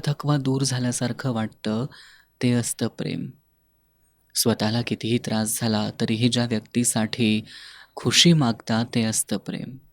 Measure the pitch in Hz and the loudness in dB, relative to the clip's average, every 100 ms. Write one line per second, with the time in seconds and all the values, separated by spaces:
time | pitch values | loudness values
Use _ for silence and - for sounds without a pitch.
0 | 151 147 143 147 135 135 135 127 123 117 | -2 -2 0 0 2 0 0 0 -2 -2
1 | 120 117 135 113 110 - 107 107 135 - | -4 -2 -2 -2 -4 -6 -4 -2 -4 -8
2 | - - _ - 123 120 117 - 117 - | -20 -20 _ -2 2 2 0 -2 -4 -4
3 | 98 85 131 - _ _ _ _ _ _ | -6 -6 -8 -12 _ _ _ _ _ _
4 | _ _ _ - 120 107 107 117 117 110 | _ _ _ -2 2 2 2 0 -2 -2
5 | 110 120 120 110 110 - 117 107 107 - | 0 -2 0 -2 -2 -2 0 0 -2 -2
6 | 113 113 123 120 120 110 - 117 120 117 | -2 2 2 2 0 -2 -2 -2 0 0
7 | 107 - 110 107 - - - - - - | -2 0 2 2 -2 -14 -20 -20 -20 -6
8 | - - 175 160 120 110 - 113 120 123 | 0 6 6 6 4 0 -2 -2 0 0
9 | 110 110 - 101 - - - 131 - | 0 0 -2 -6 -6 -10 -10 -14 -20